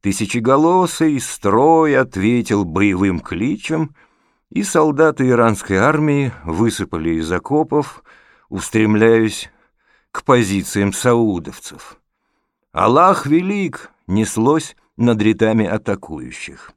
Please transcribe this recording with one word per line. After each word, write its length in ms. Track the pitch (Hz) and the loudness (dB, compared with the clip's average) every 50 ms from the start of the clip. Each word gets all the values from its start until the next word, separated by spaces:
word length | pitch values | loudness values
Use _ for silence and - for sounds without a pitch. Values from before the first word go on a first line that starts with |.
Тысячеголосый 1160 | - 101 95 - 113 95 - 120 110 123 135 139 156 165 180 185 185 165 - - 160 160 147 131 | -2 -4 -2 -2 -4 -4 -4 -2 0 2 2 4 4 4 2 2 0 0 -2 -2 0 0 0 -2
строй 760 | - - - - - 101 98 113 139 156 165 160 160 151 139 | -6 -8 -12 -4 -2 0 2 4 4 4 4 4 4 2 2
ответил 680 | 131 131 127 - 95 95 110 120 120 113 - 107 104 98 | 0 0 -2 -2 -2 0 0 0 0 0 0 -2 -2 -2
боевым 540 | 82 78 95 104 101 95 90 98 98 90 85 | -2 -2 0 0 0 2 0 0 0 0 -2
кличем, 760 | - - 90 85 107 139 - - - - 160 156 160 147 - _ _ _ _ _ _ _ _ _ _ _ | -6 -8 -6 -4 -4 -4 -4 -6 -6 -6 -4 -4 -4 -6 -8 _ _ _ _ _ _ _ _ _ _ _
и 140 | - - 202 | -6 -6 -6
солдаты 680 | 190 - 165 156 156 143 135 160 156 151 - 131 127 | -2 0 2 2 2 4 4 2 2 2 0 0 2
иранской 480 | 123 120 117 113 104 - - - 98 | 4 4 4 2 2 -2 -4 -2 0
армии 540 | 95 110 143 156 151 151 151 143 143 139 123 - - 76 | 2 2 2 2 0 0 0 0 0 -2 -2 -6 -8 -8
высыпали 720 | 85 82 85 113 113 - - 98 - - 82 80 85 82 | -6 -2 0 0 0 0 -4 -8 -6 -6 -4 -2 -2 -2
из 160 | 80 80 80 | -2 -2 -2
окопов, 720 | 90 87 - - 143 151 156 120 135 147 143 - - - _ - - _ _ _ _ _ _ _ | -4 -4 -4 -2 -2 -2 -2 0 -2 -4 -4 -4 -12 -20 _ -20 -20 _ _ _ _ _ _ _
устремляясь 1000 | - 95 - - - 110 110 107 107 107 110 113 113 113 113 110 - - - - _ _ _ _ _ _ _ _ _ _ _ _ | -10 -10 -10 -4 0 0 2 2 4 4 4 4 4 4 2 0 -4 -8 -14 -16 _ _ _ _ _ _ _ _ _ _ _ _
к 120 | - - - | -16 -10 0
позициям 720 | - 131 123 110 95 98 98 92 - - 104 101 101 95 | 2 2 2 2 0 -2 -4 -4 -4 -2 -2 -2 -2 -2
саудовцев. 1040 | - - 127 120 120 117 107 95 87 80 90 90 - - - - - - - - _ _ _ _ _ _ _ _ _ _ _ _ _ _ _ | -2 0 0 2 2 0 0 -2 -4 -8 -12 -18 -16 -18 -20 -20 -20 -20 -20 -20 _ _ _ _ _ _ _ _ _ _ _ _ _ _ _
"Аллах 540 | - - 90 110 123 151 175 190 190 - - | -4 0 2 2 4 4 4 4 2 0 0
велик!" 680 | 139 151 165 185 190 208 202 196 156 - - - - _ _ _ | 0 0 0 0 -2 -4 -4 -4 -6 -6 -10 -20 -20 _ _ _
неслось 680 | - 92 107 110 - - 113 110 131 156 160 156 - - _ _ _ _ | -2 -2 0 0 -2 -2 0 0 2 2 0 -2 -6 -18 _ _ _ _
над 240 | - 117 120 113 107 | 0 0 0 2 2
рядами 440 | 107 110 107 - 110 110 110 113 107 | 2 0 2 2 0 0 2 0 0
атакующих. 1080 | 85 101 110 - - 101 98 - - 80 71 62 62 - - - - 69 - - - _ | 0 -2 -4 -4 -6 -6 -6 -8 -14 -14 -14 -14 -16 -16 -16 -18 -18 -18 -20 -20 -20 _